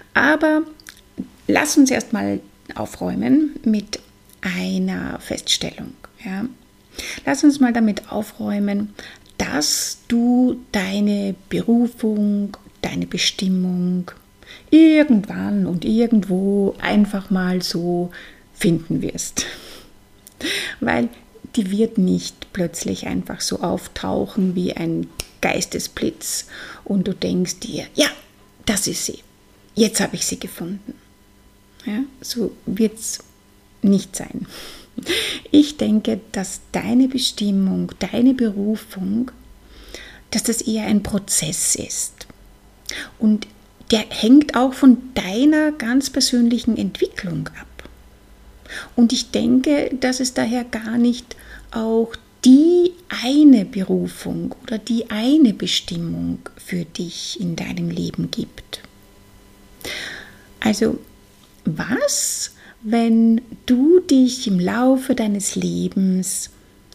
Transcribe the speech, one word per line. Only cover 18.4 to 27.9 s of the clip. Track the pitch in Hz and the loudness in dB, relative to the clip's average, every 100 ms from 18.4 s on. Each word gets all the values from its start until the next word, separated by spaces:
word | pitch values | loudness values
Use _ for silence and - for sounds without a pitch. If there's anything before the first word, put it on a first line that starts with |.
| _ | _
finden | - - 165 - 92 | -4 0 0 -2 -4
wirst. | - - - - - - - - - - _ - - - 302 - - - | -4 -8 -8 -8 -10 -12 -18 -20 -20 -20 _ -20 -20 -10 -8 -6 -8 -6
Weil | 233 - 240 - - - - - | -2 0 -2 -6 -20 -20 -8 -4
die | 185 | -2
wird | 202 226 226 | 0 0 2
nicht | 185 180 - - - | 2 0 -4 -14 -14
plötzlich | - 170 - - 185 - | -6 -6 -6 -6 -6 -6
einfach | 185 - - | -6 -6 -8
so | - - | -6 -4
auftauchen | 175 175 - - 190 196 190 - 185 | -4 -4 -6 -10 -4 -4 -2 -2 -2
wie | 180 180 | 0 -4
ein | - 165 165 - - - - | -4 -4 -4 -6 -12 -16 -6
Geistesblitz | 175 - - - - - - - - - - - - - | -4 -2 -4 -8 -8 -6 -6 -6 -8 -8 -10 -16 -18 -16
und | - 202 190 | -4 -2 -2
du | |
denkst | 185 - 180 175 - | -4 -2 -2 -2 -6
dir, | - 147 - | -10 -10 -8